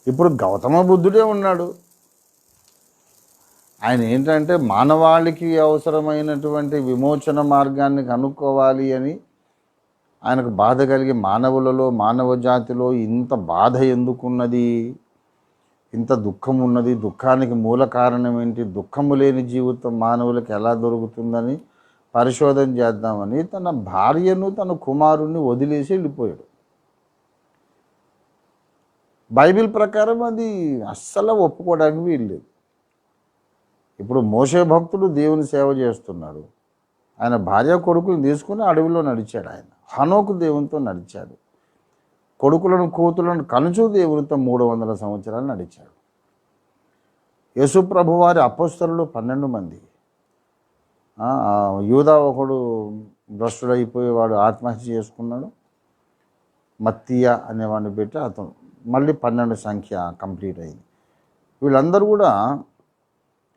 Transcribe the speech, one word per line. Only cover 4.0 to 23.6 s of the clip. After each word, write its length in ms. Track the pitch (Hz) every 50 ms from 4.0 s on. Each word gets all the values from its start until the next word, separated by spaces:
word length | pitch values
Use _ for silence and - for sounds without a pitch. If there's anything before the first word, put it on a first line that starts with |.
ఏంటంటే, 560 | 117 113 120 131 139 156 156 156 151 156 180 170
మానవాళికి 1040 | 139 113 95 104 123 143 156 160 160 160 160 165 165 170 160 151 175 170 160 160
అవసరమైనటువంటి 1160 | 156 151 151 151 147 165 151 156 151 151 151 151 151 151 151 143 143 151 147 151 147 143 143
విమోచన 640 | 147 135 127 127 123 135 143 151 143 - 156 143 147
మార్గాన్ని 640 | 147 143 143 139 139 139 139 139 139 139 139 139 131
కనుక్కోవాలి 880 | 123 123 120 135 139 143 135 143 139 135 135 135 131 131 131 135 135 131
అని 260 | 131 131 139 165 220 - _ _ _ _ _ _ _ _ _ _ _ _ _ _ _ _ _ _ _ -
ఆయనకు 260 | 110 127 131 123 120
బాధ 320 | 107 92 101 110 127 127
కలిగి, 300 | 139 131 135 135 135 131
మానవులలో, 760 | 131 117 101 95 98 113 127 131 131 135 131 131 131 131 131 131
మానవ 460 | 120 110 104 110 117 127 127 123 127
జాతిలో 580 | 127 120 127 127 123 113 113 123 123 123 127 127
ఇంత 400 | 120 110 107 113 120 127 120 135
బాధ 440 | 117 90 82 82 87 101 123 123 123
ఎందుకున్నది, 1160 | 135 131 127 123 123 123 127 127 127 123 123 123 123 120 120 123 120 120 117 117 113 117 135 - _ _ _ _ _ _ _ _ _ _ _ _ _ _ _ _ _ _ -
ఇంత 200 | 113 117 110 139
దుఃఖం 460 | 117 104 101 92 - - 131 131 131
ఉన్నది, 360 | 127 123 120 123 117 123 123
దుఃఖానికి 580 | 113 110 104 - - - 131 131 131 135 120 120
మూల 320 | 117 110 113 117 123 135
కారణం 560 | 127 - 123 123 123 120 123 123 120 120 120
ఏంటి, 220 | 117 120 110 120 117
దుఃఖము 520 | 101 90 101 - - - 143 143 143 143
లేని 320 | 135 139 139 131 131 127 123
జీవితం 520 | 120 127 127 127 127 123 - 123 117 113
మానవులకు 540 | 113 117 120 120 120 120 120 120 113 - 110
ఎలా 200 | 104 107 117 117
దొరుకుతుందని 840 | 113 113 117 117 117 113 110 113 - 117 117 117 117 117 123 139 165 - _ _ _ _ _ _ _ _ _ -
పరిశోధన 600 | 120 120 131 123 - 156 143 139 139 139 131 127 120
చేద్దామని 680 | 120 117 113 104 110 113 107 104 101 101 117 147 165
తన 260 | 180 - 190